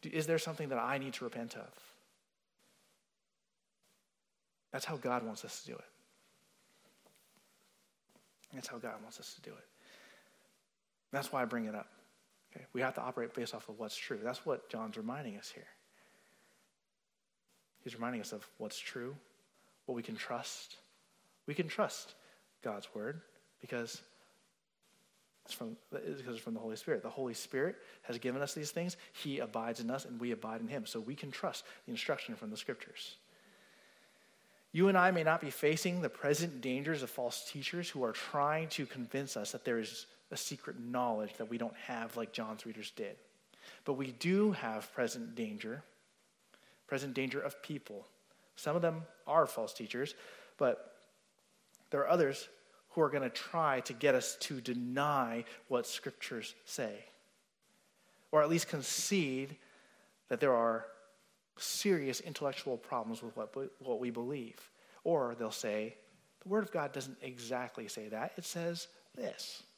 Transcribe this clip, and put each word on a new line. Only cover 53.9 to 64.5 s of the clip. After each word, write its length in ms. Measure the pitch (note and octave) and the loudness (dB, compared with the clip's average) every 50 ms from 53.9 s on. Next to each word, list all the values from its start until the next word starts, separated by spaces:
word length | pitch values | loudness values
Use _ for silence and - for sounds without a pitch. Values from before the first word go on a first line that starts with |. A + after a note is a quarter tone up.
| B2+ | -4
get 220 | A2+ B2+ C#3+ C3 | 6 8 8 8
us 220 | B2+ A#2 - - - | 8 6 2 -4 -4
to 200 | - - D3 C3 | -4 -4 -4 -4
deny 840 | A#2 B2+ B2 A#2+ A#2+ B2 B2+ C3+ C#3+ D3 D3 C#3 B2+ A#2 A#2 A#2 A#2 - - - - - | -2 -2 -2 0 0 0 2 4 4 6 6 4 4 4 2 -2 -4 -6 -12 -16 -4 0
what 180 | C3+ A#2+ A2+ | 0 2 2
Scriptures 720 | - - - - C#3 - - - - C3 A#2 G#2 - - - - | 0 -4 -4 -4 -6 -6 -6 -8 -6 -6 -6 -6 -8 -10 -14 -14
say, 280 | - - - C3 G#2+ G#2 G2 - - - - _ _ _ _ _ _ _ _ _ _ _ _ _ _ _ _ _ _ _ _ _ _ | -10 -4 -2 -2 -2 -4 -8 -12 -18 -20 -20 _ _ _ _ _ _ _ _ _ _ _ _ _ _ _ _ _ _ _ _ _ _
or 100 | - D3+ | 8 8
at 80 | D3+ D3+ | 8 8
least 180 | E3 E3 - - | 6 4 2 2
concede 880 | - D3+ C3 - - - - - G3+ G3 E3 C#3 C3 C3 C3+ C#3 D3+ - - - - - - - - - - _ _ _ _ _ | -2 -4 -2 0 0 0 2 4 4 4 4 4 2 0 -2 -4 -8 -14 -16 -20 -20 -20 -20 -20 -20 -20 -20 _ _ _ _ _
that 100 | B2+ A#2 | 0 4
there 160 | D3 C#3 B2+ | 6 6 8
are 320 | A#2 A#2 A#2 A2+ A2+ - - - - - - - _ _ _ _ _ _ _ _ - | 8 8 6 4 4 0 -6 -14 -16 -20 -20 -20 _ _ _ _ _ _ _ _ -8
serious 640 | - - - - - G#3 F#3+ E3 C#3 C3+ B2 - | -4 -2 -2 2 6 6 6 6 4 2 0 -2
intellectual 580 | - E3+ D3 - D3+ C#3 B2+ - - C#3+ B2+ A2+ | -4 -6 -6 -2 -2 -2 -2 0 -2 -2 -2 -2
problems 440 | - - C#3+ B2 A2+ A2 A2+ A2+ | -2 -2 -2 -2 0 -2 -4 -6
with 140 | B2 A#2 G#2+ A2+ | -6 -8 -6 -6
what, 180 | A2 G#2+ - C3+ C3+ C3 - - | -6 -4 -4 -6 -6 -6 -8 -10
what 200 | C3 C3 A#2+ G#2+ | -2 0 0 2
we 100 | B2+ B2 | 2 0
believe. 500 | A#2 A#2+ A#2 B2 D3 C#3+ A#2+ A2+ | 0 -2 -2 -2 -4 -4 -6 -8